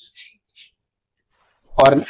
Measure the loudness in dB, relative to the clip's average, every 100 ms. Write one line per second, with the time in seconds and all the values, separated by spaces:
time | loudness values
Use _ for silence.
0 | -20 -20 -20 _ _ -20 -20 _ _ _
1 | _ _ _ _ _ _ _ 2 2 2
2 | -4